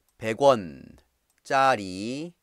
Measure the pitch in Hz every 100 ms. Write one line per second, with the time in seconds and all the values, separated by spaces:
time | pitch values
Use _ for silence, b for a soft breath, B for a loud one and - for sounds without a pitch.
0 | b - 110 113 139 123 87 67 - -
1 | _ _ _ _ - 139 135 120 95 92
2 | 107 135 170 -